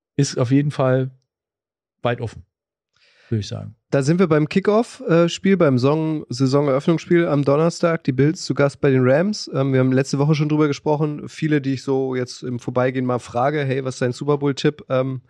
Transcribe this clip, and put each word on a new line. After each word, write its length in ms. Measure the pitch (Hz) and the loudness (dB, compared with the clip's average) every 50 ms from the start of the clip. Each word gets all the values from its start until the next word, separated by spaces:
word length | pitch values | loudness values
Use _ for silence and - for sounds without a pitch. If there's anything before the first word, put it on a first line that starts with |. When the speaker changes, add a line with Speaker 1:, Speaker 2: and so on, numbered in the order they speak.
| _ _ _ | _ _ _
Speaker 1:
ist 220 | - 139 - - | -2 -2 -2 0
auf 140 | - 131 117 | -2 0 2
jeden 200 | 135 139 143 147 | 2 2 2 0
Fall 400 | - - 135 131 131 131 131 131 131 _ _ _ _ _ _ _ _ _ _ _ _ _ _ _ _ _ | -2 0 0 2 2 0 0 -4 -8 _ _ _ _ _ _ _ _ _ _ _ _ _ _ _ _ _
weit 200 | - 120 120 120 | -4 -4 -4 -4
offen, 220 | 123 110 - - - _ _ _ _ _ _ _ _ _ _ _ _ _ _ _ _ - | -6 -12 -12 -14 -20 _ _ _ _ _ _ _ _ _ _ _ _ _ _ _ _ -6
würde 120 | 117 110 | -4 -4
ich 60 | 98 | -4
sagen. 280 | - 113 104 104 104 110 _ _ - | -6 -10 -12 -12 -14 -18 _ _ -4
Speaker 2:
Da 140 | - 139 135 | -2 0 2
sind 160 | 135 170 180 | 2 2 2
wir 80 | 196 | 4
beim 200 | 160 156 151 151 | 4 4 2 2
Kickoff, 540 | 143 - 196 190 214 202 214 240 - - - | 2 0 0 0 2 2 2 0 -2 -6 -10
äh, 260 | 262 254 165 170 170 | -2 2 4 4 4
Spiel, 300 | 170 - - - 190 196 | 2 0 -2 0 2 4
beim 200 | 175 175 143 135 | 4 4 4 4
Song-, 480 | 123 120 139 147 160 156 156 156 151 165 - | 4 2 2 2 2 0 -2 -4 -6 -6 -8
Saisoneröffnungsspiel 1000 | 120 120 135 131 131 143 147 143 131 135 - - 165 156 - - 175 170 170 | -4 -2 0 2 2 2 2 2 0 0 2 0 0 0 0 2 2 2 2
am 160 | 170 151 143 139 | 2 0 0 2
Donnerstag. 640 | 143 139 147 160 170 165 - - 170 165 160 - | 2 2 2 2 0 0 0 0 0 0 0 -2
Die 80 | - 131 | -2 0
Bills 320 | 123 135 147 175 - - | 2 2 2 2 -2 -4
zu 80 | - 139 | -6 -2
Gast 260 | 135 143 139 - - | 0 0 0 0 0
bei 100 | - 143 | 0 2
den 120 | 131 131 127 | 4 4 4
Rams. 480 | 123 131 151 180 208 208 - - - - | 4 4 4 2 0 -4 -6 -8 -8 -4
Ähm, 200 | 139 135 139 131 | -4 -2 0 2
wir 80 | 131 | 2
haben 100 | 131 131 | 2 2
letzte 260 | 131 131 139 - - | 2 0 0 0 0
Woche 160 | 139 143 151 160 | 0 2 2 2
schon 140 | 143 156 | 0 0
drüber 200 | 151 151 151 156 | 0 2 2 0
gesprochen. 600 | 147 139 - - 156 151 143 156 151 147 143 135 | 0 0 -2 -2 -2 0 0 0 -4 -4 -8 -12
Viele, 320 | 127 - - 160 156 151 147 | -14 -10 -6 -2 0 0 0
die 140 | 131 135 135 | 0 -2 -6
ich 100 | 127 - | -4 -4
so 320 | - 135 135 135 131 131 | -2 -2 -2 -2 -2 -4
jetzt 260 | 127 123 - - - - | -4 -6 -6 -10 -12 -10
im 160 | 127 123 120 | -8 -8 -8
Vorbeigehen 460 | - - 123 127 127 131 127 131 127 | -8 -4 -2 0 0 0 -2 -2 -2
mal 140 | 123 123 120 | -2 -4 -4
frage, 460 | - - - 120 123 143 151 151 143 | -6 -6 -4 -2 -2 0 0 -2 -2
„Hey, 180 | 135 127 135 135 | -2 -4 -4 -4
was 120 | 131 127 | -6 -6
ist 60 | - | -4
dein 120 | 135 123 120 | -2 -4 -4
Super 240 | - 143 143 147 | -4 -2 -2 -2
Bowl-Tipp?“, 480 | 139 139 143 135 - - 151 147 - - - | 0 0 -2 -2 0 -2 -2 -2 -2 -6 -4
ähm, 320 | 135 127 131 135 131 127 - | -2 -2 -2 -2 -6 -10 -12